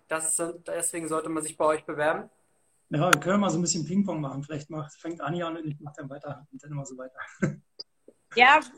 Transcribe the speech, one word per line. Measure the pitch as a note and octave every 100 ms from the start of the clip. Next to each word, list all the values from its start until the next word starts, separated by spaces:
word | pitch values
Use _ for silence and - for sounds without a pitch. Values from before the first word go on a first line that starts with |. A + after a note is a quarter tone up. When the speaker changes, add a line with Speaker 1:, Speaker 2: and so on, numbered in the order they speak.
| _
Speaker 1:
das | D#3+ D#3+ -
sind, | E3+ E3+ -
deswegen | E3 E3 E3+ D#3+
sollte | D#3+ D#3+
man | D#3+
sich | D3+ -
bei |
euch | D#3 D#3
bewerben? | - D3 D3+ F3+ A3+ _ _ _ _ _ _
Speaker 2:
Ja, | D3+ F3+
wir | D#3+
können | E3+ G3+
mal | G3
so | D#3+
ein |
bisschen | E3+ E3+
Ping-Pong | D3 F#3+ F#3+ D#3+
machen. | C#3 C3+
Vielleicht | D3 D#3 -
macht, | D#3 D3
fängt | - E3 E3+
Anni | C#3+ F3
an | E3 E3
und | D#3
ich | D3
mach | C#3+
dann | - C#3
weiter | C#3+ D3 C#3+ -
und | -
dann | D3+
immer | D3 C3+
so | B2+
weiter. | C3 - - -
<laughs> | D3+ - _ - - _ - - _ A3+
Speaker 3:
Ja, | B3+ D4+ D4+